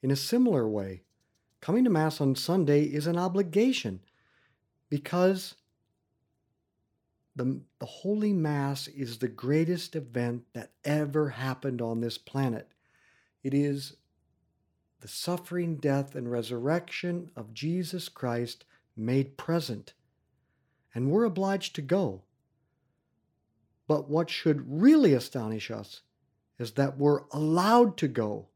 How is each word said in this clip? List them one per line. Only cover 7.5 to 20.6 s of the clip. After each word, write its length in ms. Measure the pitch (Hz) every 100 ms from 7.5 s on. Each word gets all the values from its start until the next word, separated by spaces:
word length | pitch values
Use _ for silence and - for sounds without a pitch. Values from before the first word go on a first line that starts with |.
| 135 - _
the 80 | -
Holy 480 | - 190 208 214
Mass 520 | 190 156 147 139 135 -
is 300 | 139 127 117
the 120 | 123
greatest 680 | 107 123 151 165 175 - 160
event 460 | 131 120 120 120 -
that 200 | 120 - _
ever 460 | - 151 147 147 147
happened 500 | 113 131 131 139 123
on 220 | 117 113
this 160 | 117 -
planet. 500 | - 139 135 110 - _ _ _ _ _ _ _
It 120 | 135
is 420 | 143 143 143 135 - _ _ _ _ _ _ _ _ _ _
the 60 | -
suffering, 680 | - - 175 175 175 170 156
death, 400 | 147 139 139 139
and 120 | 120
resurrection 1000 | 120 113 120 127 165 170 - 175 175 175 -
of 180 | 107
Jesus 540 | 110 151 180 170 185 -
Christ 560 | - 127 120 120 - _ _ _ -
made 400 | 110 131 135 -
present. 560 | - 170 151 107 - _ _ _ _ _ _ _